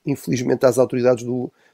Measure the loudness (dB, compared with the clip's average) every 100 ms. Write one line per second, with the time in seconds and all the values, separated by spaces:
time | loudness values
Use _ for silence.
0 | -6 -6 -4 -4 0 2 2 4 0 2
1 | 2 0 -2 -6 -8 _ _